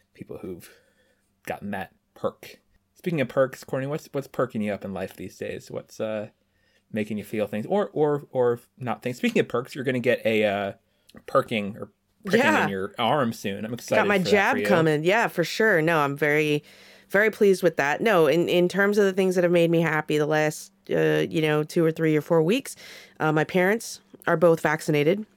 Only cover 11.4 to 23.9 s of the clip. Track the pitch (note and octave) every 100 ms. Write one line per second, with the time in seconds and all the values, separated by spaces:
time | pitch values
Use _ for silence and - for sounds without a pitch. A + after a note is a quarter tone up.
11.4 | B2 A2+ G2+ A2+ - _ _ _ G3 G3+
12.4 | C#4+ D4+ E3+ G2 F#2 - A#2 D3 A#2+ A#2
13.4 | G#2+ G2 G#2+ A#2 - A3 G#3 G3+ E3+ G3+
14.4 | G#3 - - F#3 D#3+ D3+ D#3+ G#3+ G3 -
15.4 | E3 - A3 F3+ D#3 E3 C#3 C#3+ D3+ D3+
16.4 | D3+ D3 - - - - - G3 G#3+ G#3+
17.4 | G#3 F#3+ F3 E3 C#3+ D3+ A3+ F#3+ D#3 D#3+
18.4 | C3+ F3 F3 F3+ G3+ G#3 G3+ F#3 F#3+ F#3
19.4 | F3 F3 E3+ E3+ E3+ D#3 D3+ D3+ D3 D3+
20.4 | D#3 - - _ - D#3+ D#3+ D#3 D#3 E3+
21.4 | D#3 D3+ D#3 - E3 D#3+ D#3+ D3+ - E3
22.4 | D#3+ B3+ - - - - - - D#3 D#3
23.4 | D3+ F#3 F3+ A3+ -